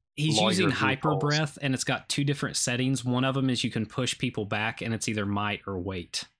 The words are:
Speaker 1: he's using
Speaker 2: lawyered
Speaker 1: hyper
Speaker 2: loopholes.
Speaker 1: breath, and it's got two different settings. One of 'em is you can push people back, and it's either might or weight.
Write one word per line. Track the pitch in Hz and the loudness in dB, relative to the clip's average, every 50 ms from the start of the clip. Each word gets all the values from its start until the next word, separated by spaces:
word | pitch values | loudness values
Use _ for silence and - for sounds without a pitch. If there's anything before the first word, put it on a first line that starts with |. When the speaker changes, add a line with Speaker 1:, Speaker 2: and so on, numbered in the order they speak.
| _ _ _ | _ _ _
Speaker 1:
he's | - 147 156 - - | -2 0 2 4 4
using | 107 214 185 185 185 160 | 4 4 4 4 2 2
Speaker 2:
lawyered | |
Speaker 1:
hyper | 123 - 131 131 135 135 - 156 | 2 2 2 0 0 2 0 0
Speaker 2:
loopholes. | 147 - 147 147 147 | 2 2 2 2 2
Speaker 1:
breath, | 151 156 147 - - | 2 0 -2 -4 -4
and | 147 139 131 | -2 -2 -2
it's | 127 - | 0 0
got | - 131 110 - - | -2 -2 -2 -2 -2
two | - - 139 | -2 0 2
different | 139 143 - - 127 - | 2 0 0 -2 -2 -2
settings. | - - - 123 123 127 131 135 127 120 | -2 0 0 0 0 2 0 0 0 0
One | 123 123 123 131 | 0 2 2 2
of | 135 131 | 2 2
'em | 135 131 131 | 2 2 2
is | 123 113 - | 2 2 0
you | 120 | 0
can | - 113 110 | -2 -2 -4
push | - - - 127 117 - - | -2 -2 -2 -2 -2 -2 -2
people | - 123 - - 107 | -4 -2 -2 -4 -4
back, | 104 113 104 107 113 113 - | -2 -2 -2 -2 -2 -4 -4
and | - 113 | -4 -4
it's | 113 107 - - | -4 -2 -2 -2
either | 110 107 101 | -2 -2 0
might | 101 101 101 104 104 104 95 - | 0 0 0 0 0 -2 -2 -4
or | 98 98 92 | -6 -6 -4
weight. | 90 98 95 90 87 - - - - - _ _ | -4 -4 -6 -6 -8 -6 -6 -8 -8 -8 _ _